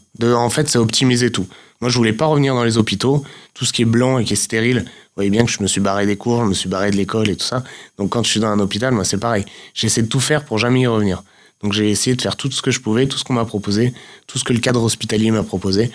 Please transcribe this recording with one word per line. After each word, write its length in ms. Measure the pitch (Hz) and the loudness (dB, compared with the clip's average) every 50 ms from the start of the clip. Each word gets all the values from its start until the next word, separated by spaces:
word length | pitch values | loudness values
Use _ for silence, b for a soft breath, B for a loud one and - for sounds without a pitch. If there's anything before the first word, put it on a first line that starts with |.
| _ _ _ 104 | _ _ _ -2
De, 120 | 117 117 | 2 2
en 200 | 120 117 120 117 | 4 4 2 2
fait, 180 | - 151 156 - | 2 0 0 2
c'est 80 | - 120 | 2 2
optimiser 540 | 113 110 110 - 135 127 123 120 123 117 | 2 2 2 2 2 4 4 4 2 0
tout. 160 | 117 98 92 - b b b b b b | 0 -2 -6 -6 b b b b b b
Moi, 80 | 117 123 | -4 -2
je 80 | 120 123 | 2 2
voulais 160 | 117 110 107 | 2 2 2
pas 140 | 110 160 156 | 2 2 2
revenir 260 | 156 143 139 139 131 | 4 4 2 2 2
dans 100 | 123 117 | 2 2
les 140 | 117 113 117 | 2 2 2
hôpitaux. 460 | 107 - 101 98 - 127 143 147 147 B B B B B B | 2 0 0 -2 0 2 0 0 -2 B B B B B B
Tout 100 | - 131 | -6 -6
ce 80 | - - | -4 0
qui 80 | - | 0
est 40 | 117 | 2
blanc 340 | 110 113 120 127 131 131 127 | 2 4 4 4 2 2 0
et 40 | 107 | 0
qui 100 | 98 104 | 0 -2
est 20 | |
stérile, 460 | 98 - - 113 113 113 123 127 113 - | -2 -2 -2 -2 0 0 2 0 0 -2
vous 260 | - - - - _ _ | -6 -14 -20 -20 _ _
voyez 160 | - 101 101 | -2 0 0
bien 140 | 98 113 120 | 4 2 2
que 60 | 113 | 2
je 120 | - - 101 | 2 -2 -2
me 40 | 92 | -2
suis 140 | - 98 | 0 0
barré 240 | 98 98 98 101 101 | 0 0 0 0 0
des 100 | 101 101 | 0 0
cours, 280 | 98 - 120 120 120 117 | -2 0 0 0 2 2
je 60 | 101 | 0
me 40 | 90 | 0
suis 160 | - - 92 | -2 -2 -4
barré 220 | 98 92 101 104 | -2 0 0 0
de 40 | 98 | 0
l'école 320 | 98 98 - - 110 110 104 | 0 0 -2 0 -2 0 0
et 80 | 90 | -2
tout 100 | - - | -2 -4
ça. 180 | - 123 127 127 B B B B B B - | -4 -4 -6 -6 B B B B B B -4
Donc, 140 | 101 92 | -4 -2
quand 120 | - 117 104 | -2 -2 -2
je 60 | - | 0
suis 100 | - 107 | 0 0
dans 100 | 110 110 | 0 0
un 100 | 104 104 | 2 0
hôpital, 340 | 101 95 101 104 127 131 127 | 0 0 -2 -2 0 0 0
moi, 100 | 104 92 | 0 0
c'est 140 | - - 95 | -2 -2 -2
pareil. 280 | 117 117 117 101 98 B B B B B B | -2 0 -2 -2 -2 B B B B B B
J'essaie 300 | - 113 110 - - 120 | -4 -2 0 0 0 0
de 40 | 110 | 0
tout 120 | - 135 | 0 -2
faire 260 | 123 - 151 147 147 | 0 2 0 -2 0
pour 140 | - 110 107 | -2 -2 -2
jamais 220 | 117 120 127 127 | 0 2 2 2
y 60 | 127 120 | 2 2
revenir. 360 | 113 107 104 98 90 87 b b b b b b b b - | 2 2 2 0 -2 -4 b b b b b b b b -6
Donc, 100 | 104 101 | -4 -2
j'ai 160 | 107 107 107 | 0 0 0
essayé 260 | 101 98 - 127 127 | 0 0 0 -2 -2
de 60 | 127 | 0
faire 140 | - 98 - | -2 -4 -4
tout 160 | - - 139 | -4 -6 -6
ce 100 | 127 - | -6 -4
que 80 | - 135 | -2 -2
je 120 | 120 - | -2 -2
pouvais, 260 | - 110 107 120 135 135 | -2 -2 0 0 0 0
tout 100 | - - | -2 -6
ce 60 | - | -4
qu'on 100 | - 131 | -2 -2
m'a 120 | 117 113 | -2 -2
proposé, 500 | 113 - 101 104 101 101 107 120 123 127 B B B B B B - | -2 -4 -6 -4 -2 0 0 0 0 -2 B B B B B B -10
tout 100 | - 131 | -8 -8
ce 60 | - | -2
que 100 | - 123 | -2 -2
le 60 | 113 | 0
cadre 240 | 117 131 123 120 113 | 2 2 2 2 2
hospitalier 480 | 113 - - - - 113 107 110 110 | 0 -2 -2 -4 -2 0 0 2 2
m'a 100 | 110 107 | 2 0
proposé, 480 | - - - 90 98 98 95 101 113 117 - | 0 -2 -4 -4 -2 -2 0 0 0 -2 -2